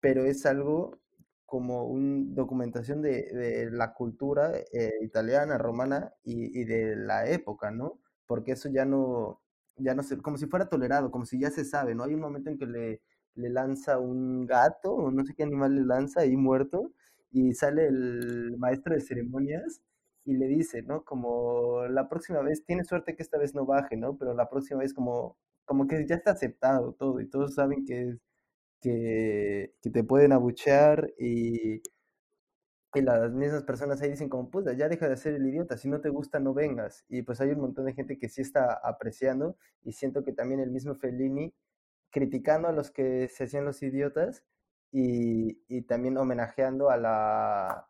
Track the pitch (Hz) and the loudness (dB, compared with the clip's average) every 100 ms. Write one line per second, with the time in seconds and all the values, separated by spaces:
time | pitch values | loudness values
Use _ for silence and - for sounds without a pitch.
0 | 139 135 135 139 143 139 139 147 - - | 4 4 2 2 2 2 0 -2 -2 -10
1 | _ _ _ _ _ 131 123 123 120 131 | _ _ _ _ _ -6 -4 -4 -2 0
2 | 139 139 139 135 127 127 120 120 117 147 | 0 0 -2 -2 -2 -2 -4 -6 -6 -2
3 | 151 131 - 123 120 117 117 117 117 - | 0 -2 -4 -4 -2 -2 -2 -2 -4 -4
4 | 120 110 139 143 151 - - 120 113 110 | -8 -4 -2 2 2 0 -4 -2 -2 -2
5 | 113 113 110 139 147 131 117 120 135 139 | -2 -2 2 2 2 0 -2 -2 -2 -2
6 | 135 _ 120 117 113 120 113 113 110 107 | -4 _ -8 -6 -6 -6 -2 0 0 -2
7 | 107 104 113 170 - 104 104 110 143 - | -2 0 0 -2 -4 -8 -6 -6 -8 -10
8 | _ _ _ 117 113 127 147 131 135 135 | _ _ _ -4 -4 -6 -2 0 2 2
9 | 131 123 107 101 _ _ _ - 131 131 | 2 0 -4 -8 _ _ _ -4 -2 -2
10 | 139 135 151 143 147 180 185 156 123 143 | -2 -6 -6 -6 -2 -2 0 0 2 2
11 | 131 123 117 127 139 143 139 147 131 117 | 0 -4 -6 -2 -2 -2 -4 -2 -2 -2
12 | 131 156 156 143 139 147 131 117 113 110 | -4 -4 -4 -8 -8 -6 -6 -6 -6 -8
13 | _ _ _ - 120 123 131 135 135 131 | _ _ _ -8 -4 -2 -2 -4 0 0
14 | 127 127 131 127 123 127 139 - 190 262 | 0 -2 -2 -2 2 6 6 4 -2 0
15 | 143 135 139 - 147 143 135 139 127 127 | 0 0 -2 -2 -2 2 4 4 4 2
16 | 139 175 143 131 131 131 135 175 262 _ | 2 2 4 6 6 4 2 -2 -4 _
17 | _ _ _ 131 127 120 143 147 160 131 | _ _ _ 4 4 4 2 4 4 4
18 | 123 120 120 120 120 120 123 135 165 156 | 0 -2 -4 -4 -6 -2 0 0 0 -2
19 | - 123 120 131 139 160 330 - _ _ | -2 -6 -4 -2 -2 -4 -8 -12 _ _
20 | _ _ - 131 135 143 165 120 113 151 | _ _ -2 0 2 2 0 -6 -6 -8
21 | - 131 120 120 120 120 120 120 123 131 | -6 -6 -2 0 0 2 2 0 0 0
22 | 131 165 - 160 139 151 - 175 170 180 | -2 -4 -4 -2 0 -2 -2 -4 -2 -4
23 | 170 156 160 151 143 139 135 139 139 113 | -4 -8 -4 0 0 -2 2 2 2 -4
24 | 120 139 127 120 117 135 135 139 135 135 | -4 -4 -4 0 0 0 -4 -2 -4 -2
25 | 123 120 120 _ _ _ - 139 139 156 | -2 -2 -4 _ _ _ -2 0 2 0
26 | 143 170 214 196 127 - 127 135 120 120 | 0 0 2 0 -2 0 2 4 0 -2
27 | 135 127 - 135 143 139 139 139 135 123 | -2 -2 -4 -2 -2 2 2 0 -4 -4
28 | 123 120 _ _ _ _ _ _ 123 117 | -4 -6 _ _ _ _ _ _ -2 0
29 | 113 110 110 104 101 101 98 _ - 117 | 0 2 2 0 0 -2 -4 _ -2 0
30 | 113 135 143 135 123 120 147 139 151 151 | 4 8 8 8 4 0 4 8 8 6
31 | - - 123 117 117 117 110 110 - _ | 0 -4 -2 0 0 -2 -2 -4 -10 _
32 | _ _ _ _ _ _ _ _ _ 143 | _ _ _ _ _ _ _ _ _ 0
33 | 131 117 117 123 143 147 143 120 143 139 | 4 4 2 0 0 -2 -4 -4 -4 -2
34 | 143 143 147 131 123 185 190 127 151 170 | -2 -4 -6 -6 -4 -4 -4 0 0 0
35 | 156 131 156 147 135 147 - 117 135 147 | 0 0 -2 0 0 0 -4 -4 -2 -2
36 | 147 139 143 151 135 135 151 120 104 - | -2 -4 -4 -2 0 0 0 -2 -6 -10
37 | _ 127 120 117 139 143 135 135 135 131 | _ -8 -6 -2 0 0 -2 -4 -6 -4
38 | 135 139 120 - 135 143 127 117 - 117 | -8 -8 -8 -6 0 2 2 0 -4 -4
39 | 113 - 131 131 156 - _ _ - 113 | -8 -2 0 0 -2 -6 _ _ -16 -6
40 | 135 135 135 117 123 135 127 127 139 139 | -4 -2 -4 -6 -4 -2 -2 -4 -6 -6
41 | 131 123 135 139 135 _ _ _ _ _ | -6 -2 -2 -2 -6 _ _ _ _ _
42 | _ 147 135 135 - 156 170 160 147 - | _ -2 0 0 2 2 4 0 -4 -2
43 | 131 127 127 - 127 143 143 139 139 135 | 0 0 -2 -4 -6 -4 -4 -4 -4 -2
44 | 143 147 180 262 _ _ _ _ _ 135 | -2 0 -2 -4 _ _ _ _ _ 0
45 | 127 120 117 113 110 - _ 123 117 120 | 2 2 2 2 0 -4 _ -8 -2 -2
46 | 127 131 131 120 113 - 131 135 139 123 | 0 0 0 0 -2 0 0 4 4 4
47 | 117 110 107 107 110 101 95 - - | 4 2 2 2 2 0 -2 -6 -10